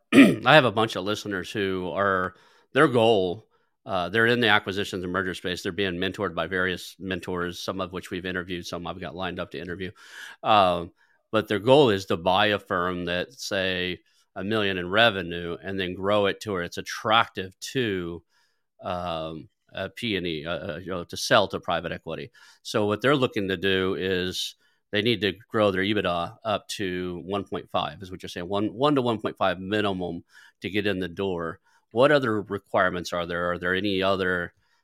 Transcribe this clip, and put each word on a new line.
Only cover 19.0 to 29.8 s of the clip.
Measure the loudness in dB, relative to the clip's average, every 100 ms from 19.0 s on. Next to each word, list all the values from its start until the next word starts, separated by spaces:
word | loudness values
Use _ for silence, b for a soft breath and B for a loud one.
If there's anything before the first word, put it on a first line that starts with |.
| -4 -6 -6 -10 -14 _ _
a | -10 -10
P | -8 -4 -2
and | -2
E, | -6 -6
uh, | -6 -6
uh, | -10
you | -8
know, | -8
to | -8 -8
sell | 2 4 4
to | -4
private | -2 -2 -2
equity. | -10 -10 -10 -12 b b b
So | -4 0 0
what | 2
they're | 2 2
looking | 2 0 -4
to | -2
do | 0 2 0 -2
is | -2 -2 -4 -6 -8 -10 _ _ _
they | -2
need | 0 0
to | -2 -4 -6
grow | 2 2
their | 2
ebitda | 0 0 0 -2 -4 -8
up | -4 -4 -6
to | -6 -4 -4 -6 -8
one | -6 -6
point | -6 -10 -6
five, | -4 -4 -8
is | -14
what | -14
you're | -12
saying, | -10 -4
one, | -2 -2
one | 0 2
to | 2
one | 0 -2
point | -6 -2
five | -2 -2
minimum | -2 -2